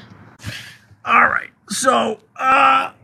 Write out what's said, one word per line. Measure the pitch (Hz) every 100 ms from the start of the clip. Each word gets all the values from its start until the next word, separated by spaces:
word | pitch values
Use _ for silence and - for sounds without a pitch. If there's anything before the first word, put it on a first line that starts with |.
| - - - - - - - - _ _
All | - - -
right, | - - _ -
so, | 202 262 240 226 220 _ -
uh, | 262 269 269 269 - -